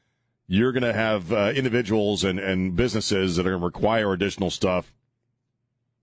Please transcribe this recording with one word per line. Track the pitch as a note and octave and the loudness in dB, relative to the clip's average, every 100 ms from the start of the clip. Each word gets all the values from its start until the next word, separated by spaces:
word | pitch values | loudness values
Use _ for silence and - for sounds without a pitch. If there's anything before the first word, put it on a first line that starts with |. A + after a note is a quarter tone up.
| _ _ _ _ - | _ _ _ _ -2
You're | F#2+ B2+ | 2 2
gonna | B2+ A#2+ | 2 0
have, | G#2+ A2 G#2+ E2+ | 0 0 0 0
uh, | A2 G2+ C3+ | 0 2 0
individuals | B2+ A#2+ G2+ A2 G#2 G2 G2 | 0 0 0 0 2 0 0
and, | F#2 | -2
and | G2 F#2 F#2 F2 | -2 0 0 0
businesses | A#2+ G#2+ - G2 F#2+ E2+ | 0 0 0 0 2 0
that | F#2 | 0
are | |
gonna | F#2 | 0
require | F2 - G#2+ A2+ G#2 | -2 0 0 2 0
additional | F2+ G2 - F2+ | 0 -2 -2 -4
stuff. | - F#2+ F2+ - _ _ _ _ _ _ _ _ _ _ _ | -2 0 0 -4 _ _ _ _ _ _ _ _ _ _ _